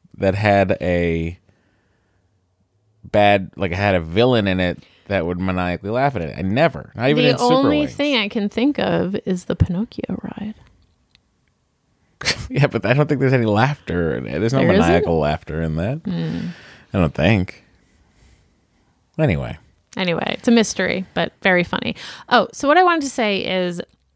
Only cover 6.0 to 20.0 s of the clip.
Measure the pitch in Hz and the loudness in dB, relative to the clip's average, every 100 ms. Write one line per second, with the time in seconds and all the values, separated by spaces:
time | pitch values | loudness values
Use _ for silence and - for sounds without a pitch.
6 | 139 127 80 - 92 113 160 - - - | -2 -2 -6 -4 -2 0 0 -2 -12 -4
7 | 127 190 247 247 247 254 277 294 294 - | 0 2 2 2 2 4 4 2 -2 -2
8 | 285 262 202 220 202 - 269 285 190 170 | -2 0 -2 -4 -4 0 0 0 0 0
9 | 180 196 - 180 - 175 - 180 233 - | -2 -4 -4 -6 -4 0 0 0 -6 -8
10 | - 185 - - 214 220 _ _ _ _ | -8 -8 -10 -10 -12 -12 _ _ _ _
11 | _ _ _ _ _ _ _ _ _ _ | _ _ _ _ _ _ _ _ _ _
12 | _ - - - - - 139 113 101 131 | _ -10 -6 -6 -4 0 2 2 0 2
13 | 147 139 131 131 110 104 131 147 - 87 | 2 2 2 2 2 2 2 -2 -4 -2
14 | 82 62 57 71 113 135 - - 85 85 | 0 -2 -4 -2 0 2 4 4 4 4
15 | 85 80 73 78 - 78 82 78 95 151 | 2 2 2 -2 -4 -4 -2 -2 -4 -4
16 | 196 170 165 170 170 - - - _ 95 | -6 -6 -4 -6 -8 -10 -18 -20 _ 0
17 | 80 - 80 107 92 - _ _ _ _ | 0 2 2 2 0 -8 _ _ _ _
18 | _ _ _ _ _ _ _ _ _ _ | _ _ _ _ _ _ _ _ _ _
19 | _ - 151 76 62 - _ _ _ - | _ -2 0 0 -4 -10 _ _ _ -6